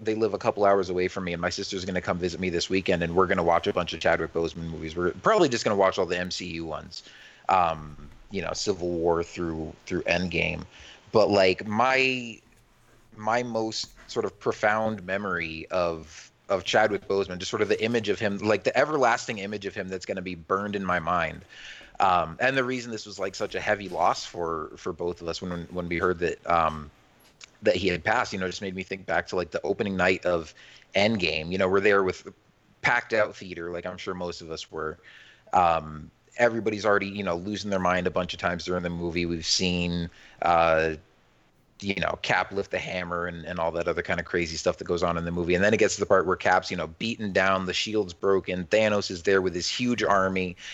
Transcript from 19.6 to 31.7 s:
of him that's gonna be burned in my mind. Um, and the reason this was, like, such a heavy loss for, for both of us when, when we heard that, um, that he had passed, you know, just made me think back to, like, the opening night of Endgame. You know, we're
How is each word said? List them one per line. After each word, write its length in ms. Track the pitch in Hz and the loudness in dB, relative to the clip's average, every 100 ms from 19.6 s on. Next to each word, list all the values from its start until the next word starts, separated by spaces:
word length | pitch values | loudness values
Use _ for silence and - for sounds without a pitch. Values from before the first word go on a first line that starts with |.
| 98 | -6
of 80 | 107 | -8
him 100 | 92 | -6
that's 180 | 95 | -6
gonna 160 | - 95 | -6 -6
be 140 | 92 | -6
burned 400 | 85 82 98 104 | -8 -4 -2 -2
in 100 | 101 | -4
my 140 | 92 90 | -2 -2
mind. 440 | 80 90 80 78 - - - - - - | 0 0 0 -4 -16 -18 -18 -18 -12 0
Um, 360 | 95 87 80 78 | 4 4 2 0
and 160 | 127 135 | 0 2
the 60 | |
reason 300 | 123 127 120 | 0 -2 -6
this 140 | 107 104 | -10 -10
was, 120 | 98 | -6
like, 160 | 98 | -6
such 220 | - 104 95 | -4 -6 -2
a 40 | |
heavy 280 | 98 104 95 | 0 0 -2
loss 360 | 85 90 135 | 0 2 0
for, 460 | - 87 82 80 78 - | -4 -6 -4 -4 -6 -10
for 160 | 98 | -8
both 280 | 85 87 87 | -4 -4 -4
of 60 | 82 | -6
us 160 | 82 | -6
when, 240 | 90 87 82 | -6 -8 -8
when 180 | 90 87 | -8 -4
we 100 | 85 | 0
heard 220 | 92 87 | 0 2
that, 240 | 85 - - | -2 -2 0
um, 440 | 85 80 78 73 - _ _ _ _ - _ | 2 2 -2 -8 -16 _ _ _ _ -20 _
that 140 | 107 | 2
he 140 | 90 95 | 2 2
had 160 | 87 | 0
passed, 280 | 107 117 110 | 0 0 0
you 60 | 98 | -4
know, 80 | 92 | -6
just 160 | 90 | -6
made 140 | 98 92 | -8 -8
me 80 | |
think 200 | 92 95 | -8 -8
back 220 | 92 87 - | -4 -2 -2
to, 80 | |
like, 160 | 92 87 | -2 -2
the 100 | - | -4
opening 340 | 76 98 104 92 | -2 -2 -2 0
night 280 | 90 92 | 2 2
of 300 | 90 87 80 - - - _ | 0 0 -2 -14 -20 -20 _
Endgame. 560 | 98 104 113 85 78 80 | 0 2 2 0 -2 -4
You 80 | 92 | 0
know, 80 | |
we're 140 | 95 | 2